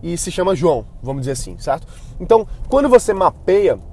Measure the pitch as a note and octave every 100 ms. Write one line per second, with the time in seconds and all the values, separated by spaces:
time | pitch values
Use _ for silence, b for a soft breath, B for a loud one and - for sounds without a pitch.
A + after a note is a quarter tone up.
0 | E3 E3+ - - F#3 F#3 E3 C3+ G#2+ -
1 | A#2+ C#3 C3 C3 G#2+ F2+ - C#3 - B
2 | B B F3+ A3+ G#3+ B - C4 C#4+ B3
3 | - G3 F3+ - - G3 G3 A2 -